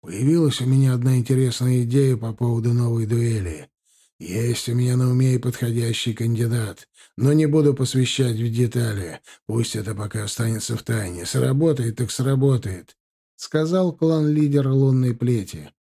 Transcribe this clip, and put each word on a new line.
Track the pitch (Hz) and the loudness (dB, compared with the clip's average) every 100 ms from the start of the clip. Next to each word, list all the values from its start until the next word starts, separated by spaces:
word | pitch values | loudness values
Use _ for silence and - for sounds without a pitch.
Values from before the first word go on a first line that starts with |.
Появилась | 80 95 131 170 156 127 | -12 -2 2 4 2 0
у | 127 | 2
меня | 135 135 | 4 4
одна | 123 127 127 | 2 2 0
интересная | 117 131 131 117 127 127 | 2 2 0 0 0 2
идея | 120 131 135 120 | 2 2 2 0
по | 113 | -4
поводу | 107 120 113 113 | -4 -2 0 0
новой | 120 120 117 107 | 0 0 0 0
дуэли. | 117 120 113 87 78 76 _ _ _ _ _ | 0 0 -2 -4 -8 -14 _ _ _ _ _
Есть | 85 95 120 117 - | -8 -4 -2 -2 -2
у | |
меня | 120 123 127 | 0 2 2
на | 127 | 2
уме | 127 131 123 | 4 4 2
и | |
подходящий | 123 117 120 117 117 113 - | -2 -4 -2 -2 -2 -2 -4
кандидат, | 110 117 113 117 117 107 107 - _ - - | -2 -2 0 0 0 -4 -8 -20 _ -20 -2
но | 131 | 2
не | 151 156 | 4 4
буду | 156 147 | 4 4
посвящать | 131 127 131 123 - 127 110 | 2 0 0 0 0 0 0
в | 117 | -2
детали. | 113 120 120 117 104 85 - - - - | 0 0 0 -2 -4 -8 -12 -20 -20 -6
Пусть | 113 113 104 | -2 -2 -4
это | 101 101 | -6 -6
пока | 104 107 104 | -6 -6 -8
останется | - 113 113 - 117 | -4 -2 -2 -4 -6
в | |
тайне. | - 113 95 87 87 | -4 -4 -4 -8 -4
Сработает | 131 131 135 165 135 117 110 | 0 0 2 2 0 -2 -4
так | 120 | -6
сработает", — | - 131 135 139 127 104 92 - _ _ _ _ _ | -2 0 2 2 2 -2 -10 -12 _ _ _ _ _
сказал | - 156 160 185 185 | -4 -2 0 0 0
клан-лидер | 165 160 160 151 151 147 143 135 | 0 0 2 2 2 2 2 2
Лунной | 135 135 131 127 117 | 2 4 2 0 0
Плети. | 123 120 95 80 73 _ | 0 -2 -4 -12 -16 _